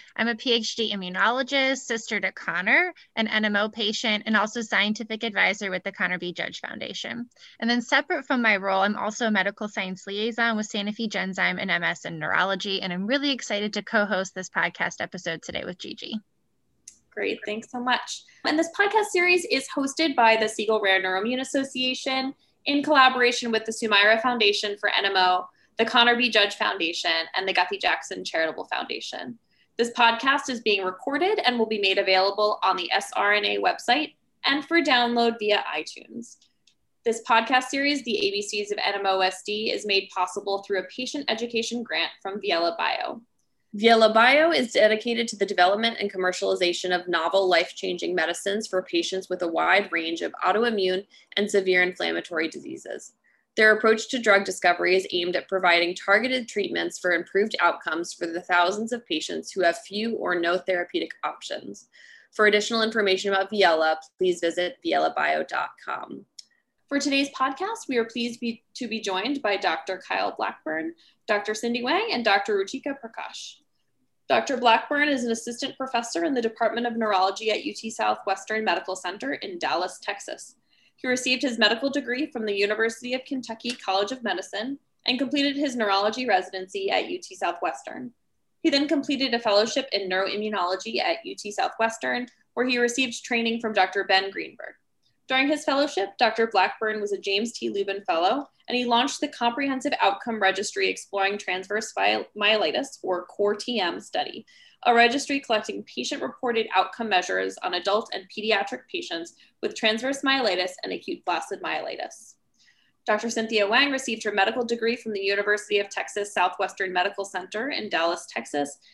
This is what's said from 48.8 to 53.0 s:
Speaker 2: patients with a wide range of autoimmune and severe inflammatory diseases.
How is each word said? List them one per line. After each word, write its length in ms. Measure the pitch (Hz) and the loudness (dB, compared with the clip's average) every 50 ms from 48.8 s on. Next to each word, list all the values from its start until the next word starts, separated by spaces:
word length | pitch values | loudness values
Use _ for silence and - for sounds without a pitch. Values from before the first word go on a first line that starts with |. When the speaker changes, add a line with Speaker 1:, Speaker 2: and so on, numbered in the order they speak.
Speaker 2:
patients 480 | 180 - - 170 165 - 190 190 185 - | -2 0 -2 -2 -2 -2 -4 -6 -4 -6
with 120 | 180 180 | -4 -4
a 60 | 180 170 | -2 -2
wide 440 | 165 160 160 170 185 202 202 185 | 0 0 2 4 4 2 2 0
range 300 | 170 165 165 165 165 165 | -4 -4 -4 -4 -4 -4
of 120 | 175 151 - - - | -6 -8 -6 -2 0
autoimmune 640 | 180 190 214 240 240 226 202 185 185 185 196 202 - _ - _ _ - | 0 2 2 2 0 0 0 0 0 0 -2 -4 -8 _ -20 _ _ -4
and 120 | - 208 202 | -4 -2 2
severe 360 | - 202 190 185 180 180 180 | 2 2 2 4 2 2 2
inflammatory 640 | 180 185 - 175 165 165 170 170 - 175 160 160 160 | 2 0 -2 -4 -2 -2 -4 -6 -4 -4 -4 -4 -4
diseases. 640 | - 147 139 139 131 - - - - - | -6 -10 -12 -12 -12 -12 -10 -12 -12 -12